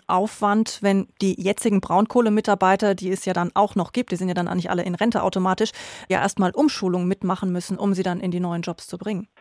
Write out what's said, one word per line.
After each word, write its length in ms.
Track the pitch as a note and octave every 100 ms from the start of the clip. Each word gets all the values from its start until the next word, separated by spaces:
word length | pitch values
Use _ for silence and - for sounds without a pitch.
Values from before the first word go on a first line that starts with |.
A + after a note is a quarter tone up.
| -
Aufwand, 720 | F#3 G#3+ - G#3 G#3 A3 -
wenn 280 | G3+ G3 - _
die 140 | G3 -
jetzigen 440 | F3 G#3 A#3 G3+
Braunkohlemitarbeiter, 1120 | - F3 A3 B3 A3+ G#3 G#3+ G3 F#3 G3 G#3 F#3+
die 140 | F#3
es 160 | F#3 -
ja 80 |
dann 180 | F3+ F3
auch 220 | - G3+ G3+
noch 160 | E3+
gibt, 200 | - B3
die 40 | F3+
sind 140 | F#3
ja 40 |
dann 220 | F3+ F3 F3+
nicht 140 | F3
alle 140 | F3+
in 120 | F3 F3
Rente 280 | A3+ A3+
automatisch, 480 | F#3+ F#3+ F#3 F#3 A3+ - - - -
ja 140 | F#3
erstmal 300 | F#3+ - F#3
Umschulungen 580 | G3 D4 - F#3+ F3+ F3+
mitmachen 420 | F#3+ F#3 F#3 F#3+
müssen, 260 | F3+ - F#3+
um 160 | G3+
sie 100 | F#3
dann 180 | F#3 F3+
in 100 | F#3
die 80 | F3+
neuen 220 | F3+ E3+
Jobs 260 | E3+ E3+ -
zu 100 | F3
bringen. 300 | - G3 - _